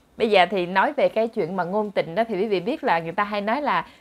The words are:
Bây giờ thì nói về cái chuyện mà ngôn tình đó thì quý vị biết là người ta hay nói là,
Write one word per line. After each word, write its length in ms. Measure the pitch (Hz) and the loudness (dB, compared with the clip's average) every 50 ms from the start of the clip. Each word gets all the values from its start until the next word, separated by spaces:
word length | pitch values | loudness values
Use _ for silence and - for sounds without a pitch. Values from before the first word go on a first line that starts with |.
| _ _ _ | _ _ _
Bây 140 | - 220 233 | -2 0 4
giờ 160 | 208 185 175 180 | 6 6 6 4
thì 160 | 214 190 175 | 2 0 -2
nói 260 | 170 185 190 208 277 294 | 0 2 2 2 2 2
về 160 | - 208 180 | 2 0 2
cái 200 | - 220 226 240 | 2 0 -2 0
chuyện 280 | - 226 175 156 190 | -2 -2 -2 -2 -2
mà 80 | 190 175 | -2 -2
ngôn 260 | 170 185 214 214 208 | -2 -2 -2 -2 -2
tình 240 | 196 196 165 156 165 | -2 -2 -4 -2 -2
đó 100 | 196 226 226 | -2 -2 -2
thì 80 | 226 | 0
quý 100 | 175 202 | -2 0
vị 140 | 226 202 180 | 0 0 0
biết 240 | 170 208 302 311 - | 0 -2 -4 -2 0
là 140 | 240 175 170 | 0 0 0
người 140 | 165 165 170 | -2 -2 -2
ta 120 | 208 208 | -2 -2
hay 160 | 202 214 208 | -2 -4 -4
nói 220 | 202 208 226 285 294 | -2 -2 -2 -2 -2
là, 240 | 240 196 170 165 - - - | -2 -2 -2 -2 -6 -10 -20